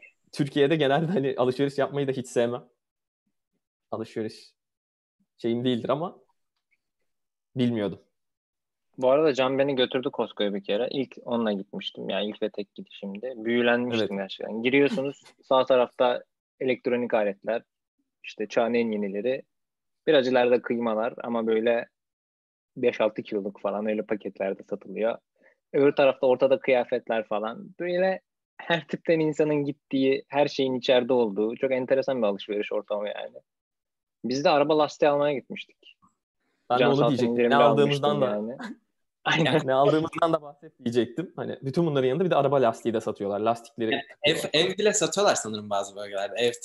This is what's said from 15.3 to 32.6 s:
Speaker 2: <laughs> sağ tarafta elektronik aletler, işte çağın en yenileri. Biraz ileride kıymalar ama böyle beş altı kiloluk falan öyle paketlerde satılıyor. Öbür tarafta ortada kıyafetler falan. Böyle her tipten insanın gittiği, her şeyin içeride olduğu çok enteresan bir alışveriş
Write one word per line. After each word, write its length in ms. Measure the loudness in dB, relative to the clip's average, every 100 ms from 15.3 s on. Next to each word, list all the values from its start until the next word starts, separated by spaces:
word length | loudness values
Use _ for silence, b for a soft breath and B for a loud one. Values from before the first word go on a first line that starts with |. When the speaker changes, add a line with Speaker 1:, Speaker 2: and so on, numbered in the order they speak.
Speaker 2:
<laughs> 100 | _
sağ 220 | 0 2 4
tarafta 580 | 4 4 2 0 0 -6 _ _ -8
elektronik 540 | -2 -2 0 -2 0
aletler, 480 | 0 0 -2 -4 -6 _ _ _ _ _ _
işte 240 | -20 -8 -4
çağın 260 | 0 2
en 180 | 2 0
yenileri. 520 | -2 -4 -4 -4 -4 -8 _ _ _ _ _ 2
Biraz 200 | 4 4
ileride 340 | 4 4 2
kıymalar 520 | 2 -2 0 0 -2 -6
ama 240 | -6 -4 0
böyle 400 | 2 2 0 -2 _ _ _ _ _ _ _ _ -2
beş 240 | -2 2
altı 200 | 0 0
kiloluk 380 | -6 -4 -6 -6
falan 240 | -4 -2 -2
öyle 160 | -4 -4
paketlerde 580 | -6 -6 -6 -4 -4 -8
satılıyor. 480 | -12 -10 -4 -4 -4 _ _ b b _
Öbür 180 | 2 2
tarafta 360 | 4 2 4 2
ortada 320 | 4 4 2
kıyafetler 640 | 2 0 2 -4 -2 -4 -2
falan. 420 | -4 -4 -8 -16 -10
Böyle 420 | -4 0 0 -2 _ _ _ _
her 300 | -4 -4 -2
tipten 320 | -8 0 2
insanın 360 | 2 2 2 2 -2
gittiği, 600 | -6 -4 0 2 0 -2
her 200 | 0 0
şeyin 260 | 0 -2
içeride 400 | 0 2 2 4
olduğu 420 | 2 2 0 -2 0
çok 160 | -2
enteresan 500 | -2 0 0 0 0
bir 60 | 0
alışveriş 460 | -2 -4 -6